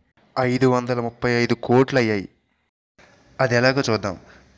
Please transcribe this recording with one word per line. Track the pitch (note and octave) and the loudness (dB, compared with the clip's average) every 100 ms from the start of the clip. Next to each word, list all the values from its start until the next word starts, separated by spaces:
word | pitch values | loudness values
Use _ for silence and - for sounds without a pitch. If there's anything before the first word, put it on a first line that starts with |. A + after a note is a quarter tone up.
| _ _ _ - | _ _ _ -4
ఐదు | B2+ B2 C3 | -2 2 2
వందల | B2 B2 B2 | 2 -2 -4
ముప్పై | A#2 - B2 | -6 -4 -2
ఐదు | A#2+ A#2 | 0 0
కోట్లు | A#2 - B2 C3+ C3+ | -2 2 2 4 2
అయ్యాయి. | A2+ G#2 F2+ _ _ _ _ _ _ _ _ _ _ - | 0 -2 -6 _ _ _ _ _ _ _ _ _ _ -4
అది | C3 A#2+ | -2 2
ఎలాగో | B2+ C3+ B2+ | 2 0 0
చూద్దాం. | G#2+ G2+ F2 - - _ | -2 -4 -10 -16 -20 _